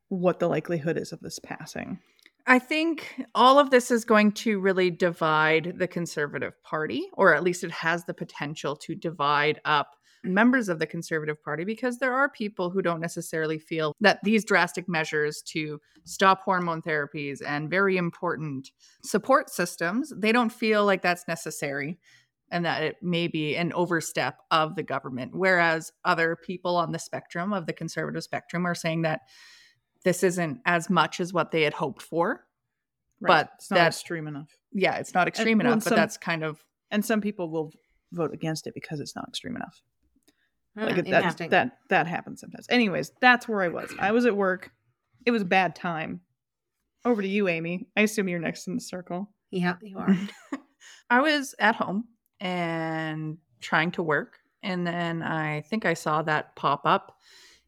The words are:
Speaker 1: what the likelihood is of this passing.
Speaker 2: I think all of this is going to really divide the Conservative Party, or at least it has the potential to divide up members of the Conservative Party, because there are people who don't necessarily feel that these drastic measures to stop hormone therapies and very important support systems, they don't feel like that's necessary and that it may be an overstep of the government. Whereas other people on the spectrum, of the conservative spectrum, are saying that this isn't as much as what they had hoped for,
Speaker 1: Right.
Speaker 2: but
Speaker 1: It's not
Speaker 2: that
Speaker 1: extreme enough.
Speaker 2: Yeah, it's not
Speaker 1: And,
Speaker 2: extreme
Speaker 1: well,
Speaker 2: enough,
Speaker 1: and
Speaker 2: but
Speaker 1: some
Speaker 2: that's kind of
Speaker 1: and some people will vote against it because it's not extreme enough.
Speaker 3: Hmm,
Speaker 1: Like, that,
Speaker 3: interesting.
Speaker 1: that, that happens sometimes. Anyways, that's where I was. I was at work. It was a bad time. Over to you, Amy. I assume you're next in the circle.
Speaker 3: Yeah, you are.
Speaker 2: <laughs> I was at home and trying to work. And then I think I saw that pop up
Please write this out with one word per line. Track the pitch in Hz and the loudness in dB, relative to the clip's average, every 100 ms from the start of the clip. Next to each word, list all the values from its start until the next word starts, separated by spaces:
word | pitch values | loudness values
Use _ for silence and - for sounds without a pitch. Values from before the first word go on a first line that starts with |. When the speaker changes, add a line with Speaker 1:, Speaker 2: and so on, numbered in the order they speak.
| - | -8
Speaker 1:
what | 185 175 165 | 0 0 2
the | 170 | 0
likelihood | 156 - 170 156 156 | 0 -2 -4 -2 -4
is | - | -6
of | - | -12
this | - - | -14 -14
passing. | - - 160 - - 185 _ _ _ _ 247 | -14 -14 -10 -10 -10 -12 _ _ _ _ 4
Speaker 2:
I | 254 | 4
think | 247 311 330 302 - - - | 4 -2 0 -4 -8 -12 -6
all | - 254 277 | 6 8 8
of | 277 | 8
this | 254 240 | 4 4
is | 233 226 | 0 4
going | 214 208 | 6 6
to | 208 233 196 | 2 -2 2
really | 190 185 185 | 2 4 2
divide | 165 180 170 160 156 156 160 170 185 | 2 -2 2 2 4 4 2 0 -4
the | 180 | -4
Conservative | 175 165 160 147 143 98 - | -4 -6 -4 -4 -4 -8 -10
Party, | - 160 160 247 381 | -8 -6 -4 -4 -6
or | 359 190 | 4 6
at | 147 | 6
least | 180 180 | 2 -2
it | 170 | -6
has | - 165 170 | -4 -2 -2
the | 175 | -4
potential | 165 170 - 147 156 151 139 | -10 -10 -8 -8 -6 -6 -8
to | - | -8
divide | 165 170 160 143 147 147 151 | -8 -6 -2 2 2 2 0
up | 147 147 - _ _ _ | 0 0 0 _ _ _
members | 185 190 240 254 202 | -2 4 4 4 0
of | 160 | -2
the | 160 | -4
Conservative | 170 160 160 151 151 | -6 -4 -4 -4 -6
Party, | 151 151 | -6 -6
because | 185 220 254 240 | -6 -4 -4 -2
there | 262 | -2
are | 254 277 | 0 0
people | - 208 214 180 | -2 -8 -4 -2
who | 190 | 0
don't | 170 165 | 0 -2
necessarily | 170 175 - 165 156 156 | -4 -8 -6 -4 -2 -4
feel | - 160 151 - | -4 -2 -2 2
that | 202 - | 2 4
these | 202 220 | 2 2
drastic | 208 190 175 - 180 | 4 2 2 -2 -2
measures | 165 156 151 147 151 | -2 0 0 -2 -4
to | - 160 151 147 _ _ | -8 -6 -6 -8 _ _
stop | - - 196 190 | -14 2 4 4
hormone | - 180 170 160 | 2 -2 0 -4
therapies | 165 151 143 156 143 135 - | -2 -2 -4 -6 -8 -8 -6
and | 147 151 | -4 -2
very | 180 196 185 | 2 2 2
important | 170 - 175 151 156 135 - _ - _ | 0 -2 -6 -4 -6 -8 -12 _ -20 _
support | - 208 - 277 262 | -2 -2 4 2 2
systems, | - 175 - 170 226 302 - | -4 -4 -2 -2 -2 -4 -2
they | 214 | 2
don't | 240 226 | 2 2
feel | - 220 214 | 0 2 4
like | 202 190 | 4 2
that's | 180 175 - | 2 -2 -4
necessary | 165 160 - 143 139 143 180 _ _ _ _ - | -6 -6 -6 -6 -4 -6 -10 _ _ _ _ -8
and | 175 | -2
that | 165 131 | 0 0
it | 156 - | -2 -4
may | 180 170 170 | -2 0 0
be | 160 151 131 | -2 -2 0
an | 170 | -2
overstep | - 175 165 - 165 131 - - | 0 0 0 -2 -2 -4 -4 0
of | 160 156 | 2 2
the | 165 | -2
government. | 139 135 135 120 127 175 | -6 -6 -6 -8 -8 0
Whereas | 190 180 170 160 156 _ 175 | 2 4 4 2 -4 _ -2
other | 170 165 | 2 2
people | 165 - 180 180 175 | -2 -6 -6 0 0
on | 156 | 0
the | 160 | -4
spectrum, | - 143 - 170 190 | -8 -10 -8 -6 -4
of | 196 160 | -4 -6
the | |
conservative | - 165 160 151 160 | -8 -8 -6 -6 -6
spectrum, | - 135 - 170 175 | -6 -8 -6 -2 -2
are | |
saying | 170 165 165 | -2 -2 0
that | 160 156 _ - - - _ _ _ _ | 0 -2 _ -20 -20 -20 _ _ _ _
this | 185 175 | 0 2
isn't | 190 180 165 127 | 2 2 -2 -2
as | 175 170 165 | 0 0 2
much | 170 160 - | 2 2 0
as | 175 | -4
what | 180 151 | -2 0
they | 165 | 2
had | 147 | 2
hoped | - 139 - | 0 -6 -6
for, | - 160 185 330 _ _ _ _ _ _ _ - | -6 -2 -2 -2 _ _ _ _ _ _ _ -6
Speaker 1:
Right. | 180 165 | 4 4
Speaker 2:
but | 131 - | 4 -8
Speaker 1:
It's | - | 0
not | 180 | 4
Speaker 2:
that | 165 | 4
Speaker 1:
extreme | - - 170 151 | 2 -8 -8 -8
enough. | 143 151 _ _ | -10 -14 _ _
Speaker 2:
Yeah, | 208 175 - | 0 0 0
it's | - | -2
not | 185 | 0
Speaker 1:
And, | 165 | 0
Speaker 2:
extreme | - 226 220 | 0 2 4
Speaker 1:
well, | 240 | 4
Speaker 2:
enough, | |
Speaker 1:
and | 226 | 2
Speaker 2:
but | - | 2
Speaker 1:
some | 226 | 2
Speaker 2:
that's | 160 - | 2 -2
kind | - 165 | -6 -4
of | 160 151 _ _ - | -4 -8 _ _ -6
Speaker 1:
and | 214 | -4
some | 202 214 | 0 0
people | 208 208 165 | -2 -4 -6
will | 160 156 - _ _ _ | -4 -6 -10 _ _ _
vote | 175 151 | -4 -4
against | 160 160 160 - | -4 -6 -6 -8
it | |
because | - - 151 | -12 -10 -10
it's | - | -10
not | - - | -12 -10
extreme | - - - | -10 -10 -10
enough. | - _ _ _ _ _ _ _ _ _ _ | -10 _ _ _ _ _ _ _ _ _ _
Speaker 3:
Hmm, | 208 | -6
Speaker 1:
Like, | 220 175 | -2 0
that, | 165 | 2
Speaker 3:
interesting. | 170 170 160 165 | 2 2 -4 2
Speaker 1:
that, | 190 247 _ - | 2 2 _ 0
that | 180 165 | 0 0
happens | 175 - - | -4 -8 -14
sometimes. | - - - | -16 -16 0
Anyways, | 247 214 156 151 - | 2 2 0 -6 4
that's | 247 240 - | 6 6 2
where | 208 | -2
I | 175 | -2
was. | - - - | -2 -8 -4
I | 196 | 2
was | 233 | 4
at | 240 202 | 4 2
work. | 190 185 - _ _ _ _ _ 240 | 0 0 -8 _ _ _ _ _ 0
It | |
was | 233 | 0
a | 180 | 2
bad | 190 175 - | 2 2 -2
time. | 180 156 - 175 _ _ _ _ _ _ _ _ | -6 -6 -6 -10 _ _ _ _ _ _ _ _
Over | 240 214 | -2 0
to | 190 | 0
you, | 208 190 | 0 0
Amy. | 165 165 180 - 208 | 0 -4 -6 -4 0
I | |
assume | 214 214 190 | 2 2 -2
you're | 175 | -2
next | 160 165 - | -4 -6 -6
in | 175 | -8
the | |
circle. | - 180 175 175 202 _ - | -8 -12 -8 -8 -8 _ -8
Speaker 3:
Yeah, | 185 180 175 | -2 -2 -4
you | 214 190 | -10 -6
are. | 185 185 202 - - 269 | 0 0 0 -12 -14 -14
Speaker 2:
<laughs> | _ _ - - - | _ _ -20 -16 2
I | 240 | 4
was | 302 294 269 - | 4 2 -2 0
at | 208 | 2
home | 233 160 196 - _ _ - | 2 -2 -4 -6 _ _ -10
and | 185 180 170 165 160 160 160 156 156 160 _ _ | -4 -2 -2 -2 -2 -4 -4 -6 -8 -10 _ _
trying | - 165 165 | -2 0 0
to | 180 | -2
work. | 160 147 240 _ _ _ | 0 0 -2 _ _ _
And | 196 180 175 | -6 -4 -4
then | 175 170 165 | -2 -4 -4
I | - 160 151 151 | -4 -2 -2 -4
think | - 220 | -4 -2
I | 185 | 0
saw | 165 165 156 | -2 0 0
that | 160 151 - | 0 -2 -4
pop | - 151 139 | -4 -2 0
up | 156 190 - _ _ - - _ | 0 0 -2 _ _ -20 -20 _